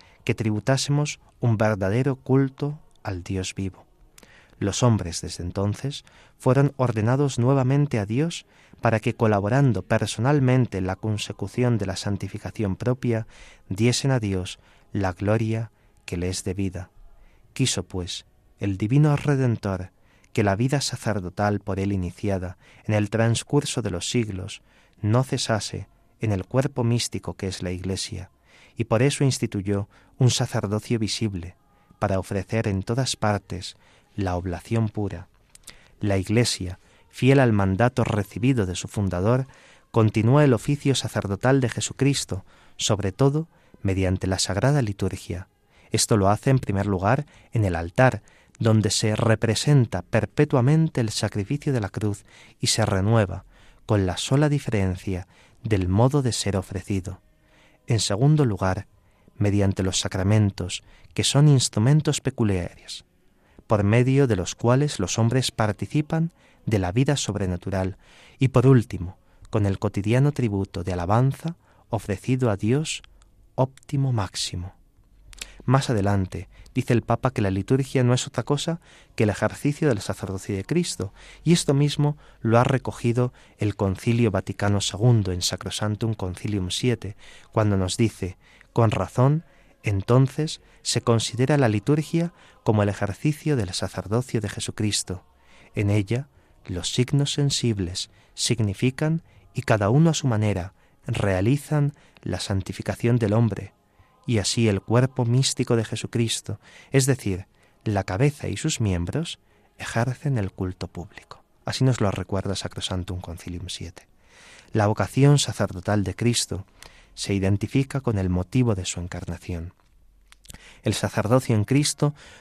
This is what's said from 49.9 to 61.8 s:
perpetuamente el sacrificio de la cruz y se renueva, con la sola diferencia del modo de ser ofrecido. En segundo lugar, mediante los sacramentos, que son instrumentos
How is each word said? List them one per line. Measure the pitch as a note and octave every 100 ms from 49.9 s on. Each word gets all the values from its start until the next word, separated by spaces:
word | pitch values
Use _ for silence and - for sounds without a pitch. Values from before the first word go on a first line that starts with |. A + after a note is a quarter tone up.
| F2+
perpetuamente | - A#2 G#2 - D3 C#3 A#2+ D#3 D#3+ -
el | A2+
sacrificio | - G#2+ G#2+ G2+ C#3+ D3+
de | B2+
la | G2
cruz | - G#2 G2+ - - - _
y | A#2+
se | - G#2+
renueva, | G2 G2 A2+ G2 F#2 - - - - -
con | G#2 F#2+
la | F2
sola | - C#3 D3+
diferencia | C#3+ - A2+ F#2+ F#2 - F2+ F#2+ _ _ _
del | - G#2+ F2+
modo | G2 A#2+ D3
de | B2+
ser | G#2+ - G2
ofrecido. | F2+ F#2+ - G2 F#2 F#2+ _ _ _ _ _ _ -
En | A2+
segundo | - G2+ C#3 D3+ C3+
lugar, | G2 F#2+ F#2+ - _ _ _ _ -
mediante | G2+ G2+ G2 F#2+
los | F#2+ F2+
sacramentos, | G2+ G2 F#2+ G#2+ G#2 - F2+ - - - -
que | -
son | G#2 C3+ D3+
instrumentos | C#3 - -